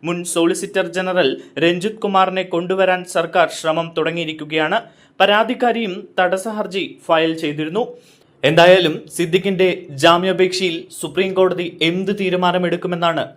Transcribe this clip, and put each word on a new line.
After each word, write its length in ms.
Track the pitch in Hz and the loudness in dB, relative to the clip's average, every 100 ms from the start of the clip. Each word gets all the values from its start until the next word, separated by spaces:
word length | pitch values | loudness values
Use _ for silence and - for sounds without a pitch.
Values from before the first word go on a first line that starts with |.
| 156 | -4
മുൻ 100 | 175 175 | -6 -4
സോളിസിറ്റർ 520 | 170 170 180 190 190 175 175 | 0 0 0 -4 -4 -4 -4
ജനറൽ 320 | 185 185 139 - - - | -2 2 0 0 -10 0
രഞ്ജിത് 360 | 165 175 196 214 | 0 0 -4 -4
കുമാറിനെ 400 | 208 190 185 185 185 | 0 2 2 0 -4
കൊണ്ടുവരാൻ 480 | 175 175 190 185 185 180 185 | -4 -2 0 2 0 -2 -4
സർക്കാർ 320 | 165 180 160 - | -2 2 0 0
ശ്രമം 300 | 160 160 165 165 | -2 -2 -4 -4
തുടങ്ങിയിരിക്കുകയാണ്. 800 | 156 170 160 156 151 156 156 208 240 _ _ _ | -4 -4 -6 -8 -6 -2 0 -2 -4 _ _ _
പരാതിക്കാരിയും 760 | 196 208 226 254 240 226 220 190 202 - | 2 4 2 0 0 0 -4 -6 -8 -2
തടസ്സ 280 | 180 190 220 214 | 0 0 -4 -6
ഹർജി 260 | 185 190 165 - - | -6 -6 -8 -10 -2
ഫയൽ 260 | 165 165 160 | 0 2 -2
ചെയ്തിരുന്നു. 420 | 156 147 156 190 247 - _ _ _ _ 131 | -6 -6 -4 -4 -6 -8 _ _ _ _ 2
എന്തായാലും 460 | 160 170 185 165 180 - - | 6 8 8 4 -2 -10 -6
സിദ്ദിഖിന്റെ 540 | 175 180 196 180 185 165 - 139 | -2 0 0 2 0 0 -8 2
ജാമ്യാപേക്ഷയിൽ 720 | 160 170 185 180 185 180 185 165 - - | 6 6 4 2 0 0 -4 -4 -10 -12
സുപ്രീം 320 | 160 151 190 185 | -6 -2 -2 2
കോടതി 280 | 185 175 175 - 160 | 2 2 -6 -2 -2
എന്ത് 240 | 180 190 202 | 0 -4 -2
തീരുമാനമെടുക്കുമെന്നാണ് 1040 | 185 180 180 180 175 170 175 175 170 160 - | -2 0 2 0 0 -2 -4 -2 -2 -2 -6